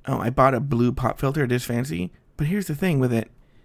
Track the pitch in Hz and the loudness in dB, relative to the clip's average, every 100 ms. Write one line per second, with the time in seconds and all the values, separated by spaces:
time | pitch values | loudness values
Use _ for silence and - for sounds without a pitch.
0 | - 123 117 135 131 120 143 120 123 - | -6 -4 0 4 4 4 0 2 2 2
1 | 127 - 135 151 123 123 123 120 135 170 | -2 0 -2 0 0 -2 -2 -4 -4 -4
2 | 180 - _ - 151 202 180 147 190 139 | -6 -10 _ -6 -2 -2 -4 -2 0 2
3 | 127 117 - - _ - | 2 0 -2 -10 _ -20